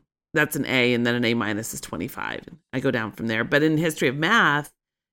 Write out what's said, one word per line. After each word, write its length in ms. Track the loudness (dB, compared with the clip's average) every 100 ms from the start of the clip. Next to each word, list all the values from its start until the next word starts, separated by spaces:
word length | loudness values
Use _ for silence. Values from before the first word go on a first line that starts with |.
| _ _ _
that's 220 | 0 0 -2
an 100 | 0
A, 260 | 2 4
and 120 | 4 2
then 100 | 2
an 100 | 2
A 80 |
minus 400 | 0 -2 -4 -6
is 80 | -10
twenty-five. 640 | -10 -8 -8 -8 -8 -10 -12 -20 _
I 80 | -4
go 120 | -2
down 200 | -2 -4
from 140 | -6 -2
there. 180 | -2
But 200 | 2 2
in 140 | 4 2
history 300 | 0 0 -2
of 80 | 0
math, 560 | 2 4 4 2 -4 _ _ _ _